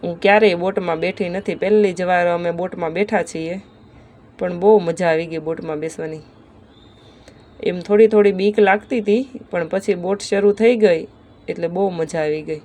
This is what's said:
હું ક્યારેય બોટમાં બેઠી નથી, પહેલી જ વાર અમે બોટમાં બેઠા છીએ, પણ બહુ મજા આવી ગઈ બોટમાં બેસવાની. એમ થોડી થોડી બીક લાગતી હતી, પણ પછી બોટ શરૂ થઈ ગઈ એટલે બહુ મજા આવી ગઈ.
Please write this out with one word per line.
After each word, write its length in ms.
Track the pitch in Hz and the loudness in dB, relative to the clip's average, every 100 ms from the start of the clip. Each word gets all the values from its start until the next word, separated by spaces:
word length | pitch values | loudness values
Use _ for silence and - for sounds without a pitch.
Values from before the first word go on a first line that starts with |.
હું 180 | 170 170 | -8 0
ક્યારેય 340 | 196 208 214 | 4 6 4
બોટમાં 440 | 175 180 196 180 160 | 2 -2 -2 -2 -2
બેઠી 300 | 170 185 180 | -2 -4 -6
નથી, 260 | 180 196 | -4 -6
પહેલી 380 | 170 185 214 208 | -4 2 4 2
જ 100 | 175 | 0
વાર 240 | 180 180 175 | 0 2 2
અમે 240 | 175 175 | 0 -2
બોટમાં 420 | 170 185 175 170 | -4 -6 -6 -6
બેઠા 300 | 165 208 214 | -4 -2 -2
છીએ, 380 | 170 165 160 185 - - - - - - - _ | -2 -8 -8 -10 -12 -20 -20 -20 -20 -20 -20 _
પણ 200 | 180 175 | -6 0
બહુ 200 | 196 214 | 4 4
મજા 300 | 170 165 175 | 4 -2 0
આવી 180 | 160 170 | 0 -2
ગઈ 120 | 160 | -6
બોટમાં 400 | 156 165 165 151 | -6 -8 -6 -6
બેસવાની. 420 | 160 160 160 156 151 - - - _ - - _ - - - - - - | -8 -8 -10 -10 -16 -20 -20 -20 _ -20 -20 _ -20 -20 -20 -20 -20 -8
એમ 180 | - 180 | -6 -6
થોડી 280 | 165 208 220 | 0 6 6
થોડી 240 | 214 202 | 6 2
બીક 260 | 185 196 208 | 2 0 2
લાગતી 420 | 202 202 - 247 | 4 2 0 -4
હતી, 280 | 202 214 262 240 - | 0 0 0 -12 -8
પણ 180 | 180 165 | -6 -4
પછી 260 | 190 196 | -4 -2
બોટ 260 | 185 175 196 | -4 -2 -4
શરૂ 320 | - 196 202 | -2 0 2
થઈ 240 | 202 226 247 | 4 2 4
ગઈ 300 | 214 165 - _ _ _ - | 2 0 -4 _ _ _ -12
એટલે 200 | 175 170 | -6 -6
બહુ 220 | 175 196 | -2 -4
મજા 300 | 175 160 165 | -2 -6 -4
આવી 220 | 156 156 | -4 -4
ગઈ. 180 | 151 156 | -6 -12